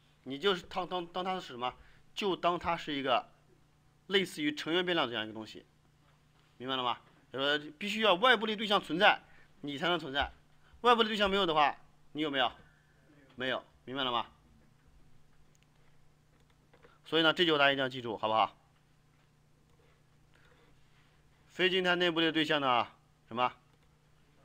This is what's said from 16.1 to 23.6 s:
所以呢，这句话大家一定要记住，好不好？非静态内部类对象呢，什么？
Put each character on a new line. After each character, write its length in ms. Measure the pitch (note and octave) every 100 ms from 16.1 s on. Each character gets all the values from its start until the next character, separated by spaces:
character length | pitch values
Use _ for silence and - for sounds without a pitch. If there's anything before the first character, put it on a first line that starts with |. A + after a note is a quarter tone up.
| _ _ _ _ _ _ _ - _
所 140 | - D#3+
以 40 |
呢， 100 | D#3+
这 120 | D3+
句 80 | E3+
话 60 | D3+
大 60 | C#3
家 60 |
一 40 | C#3
定 60 |
要 60 | C3
记 120 | C3
住， 160 | A#2 G2+
好 100 | A2
不 80 |
好？ 220 | A2 G2 - _ _ _ _ _ _ _ _ _ _ _ _ _ _ _ _ _ _ _ _ _ - - _ _ _ _ _ _
非 200 | - F#3
静 160 | F#3
态 100 | F3+
内 160 | F3 F3
部 100 | D#3+
类 120 | D#3+
对 120 | D#3
象 160 | D#3 D3+
呢， 260 | C3+ A#2+ G#2 - _ _ -
什 80 | A2+
么？ 160 | B2 -